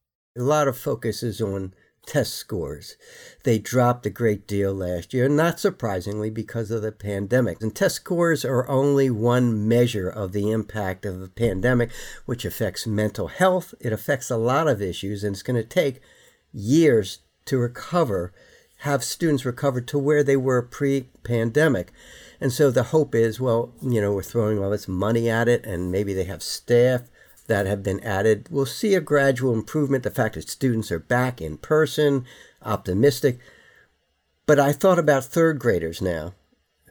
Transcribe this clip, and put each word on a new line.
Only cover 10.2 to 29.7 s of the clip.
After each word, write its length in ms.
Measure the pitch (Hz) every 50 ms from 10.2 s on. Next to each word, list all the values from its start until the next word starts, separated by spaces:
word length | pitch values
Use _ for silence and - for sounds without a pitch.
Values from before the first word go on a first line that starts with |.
| 101 90
the 180 | 95 104 101 107
impact 560 | 110 110 101 - - 107 101 92 92 92 -
of 140 | 104 92 92
the 80 | 95 92
pandemic, 600 | - - 117 113 92 92 104 123 127 120 120 - - - - - - - -
which 180 | - 120 120 -
affects 420 | 92 - - 113 95 - - -
mental 420 | 113 104 104 107 104 - - 92 78
health. 460 | - - 180 190 180 185 - - - -
It 120 | - 123
affects 360 | 107 110 - - 143 127 - -
a 80 | 123
lot 300 | 113 113 120 131 147 165
of 160 | 156 120 101
issues, 400 | 101 92 85 - - 98 104 98 101
and 100 | 104 98
it's 80 | 98
gonna 200 | - - 127 117
take 380 | 110 - - - 160 139 127 - _ _ _ _ _ _ _ _ _ _
years 680 | - 110 101 110 139 165 165 147 120 110 95 92 - - _ _ _ _ -
to 100 | - 139
recover, 800 | 127 123 120 123 - - - 170 180 165 123 101 90 87 92 - _ - _ _ _ _ _ _ -
have 240 | - 143 143 131
students 440 | - - - - 170 160 147 131 131
recover 340 | 131 123 - 143 139 127 127
to 180 | 123 - - 143
where 240 | 135 147 151 147
they 140 | 143 139 139
were 240 | 135 127 135 127 123
pre-pandemic. 1300 | 120 - - - 143 139 139 135 127 - _ _ - - 120 113 113 117 113 147 160 156 127 92 90 - - - - - - - - - - -
And 140 | - 135
so 180 | 127 - 147 139
the 120 | 123 131
hope 320 | 117 - - 160 147 - -
is, 260 | 117 113 113 107 120
well, 320 | 127 127 113 117 117 123 - -
you 180 | - 131 120 110
know, 140 | 104 101
we're 100 | 104 98
throwing 400 | 92 - - 117 110 107 110 101
all 60 | 98 98
this 200 | 104 101 - -
money 420 | 92 92 101 107 117 117 117 117
at 180 | 110 117 117 117
it, 160 | 120 - -
and 260 | 110 95 85 90 90
maybe 220 | 90 98 104 101
they 120 | 95 95 90
have 180 | 90 92 78
staff 600 | - - - - - - 123 120 123 127 127 123 123 - _ _ - - - - -
that 200 | - 113 101 104
have 160 | 95 104 98
been 180 | 98 101 92 95
added. 480 | 104 113 98 95 101 110 107 104 - -
We'll 140 | 160 143 135
see 300 | 127 - - - 214 196
a 80 | 180
gradual 500 | 151 - 147 143 139 139 131 120 127 131
improvement, 500 | 117 113 107 -